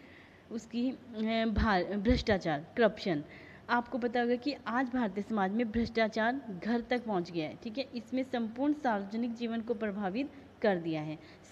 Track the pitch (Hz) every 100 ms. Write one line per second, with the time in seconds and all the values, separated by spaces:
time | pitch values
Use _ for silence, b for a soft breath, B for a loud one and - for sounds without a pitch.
0 | B B B B - 226 - 233 254 -
1 | - 220 220 226 226 208 220 185 175 202
2 | 202 247 - 196 170 147 160 - 220 220
3 | 202 151 147 B B B - 240 240 254
4 | 240 247 240 247 285 269 - 233 262 254
5 | 220 196 202 220 190 214 233 226 226 226
6 | 220 220 226 277 233 180 208 233 233 247
7 | 233 190 170 170 151 - 240 220 262 240
8 | 214 254 262 247 226 233 285 294 254 208
9 | 196 220 240 233 233 226 220 214 214 196
10 | 196 208 285 B B - 214 180 165 156
11 | 156 151 B B -